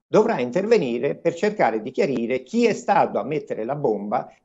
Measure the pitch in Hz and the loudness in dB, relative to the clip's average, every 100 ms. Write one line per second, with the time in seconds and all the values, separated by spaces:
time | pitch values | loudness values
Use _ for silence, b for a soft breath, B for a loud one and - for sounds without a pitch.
0 | - 180 226 175 123 175 208 220 135 120 | 0 2 4 0 -2 -2 2 2 2 -2
1 | 139 160 170 - 208 208 127 110 117 180 | -2 -2 -2 0 -2 2 0 0 -4 -2
2 | 185 123 117 131 - 233 233 - - 185 | -2 0 -2 -4 -2 0 2 0 2 2
3 | 117 107 120 151 - 113 113 151 139 101 | 2 0 -2 -4 -4 -6 -4 -2 0 -2
4 | 104 117 - B | -2 -4 -4 B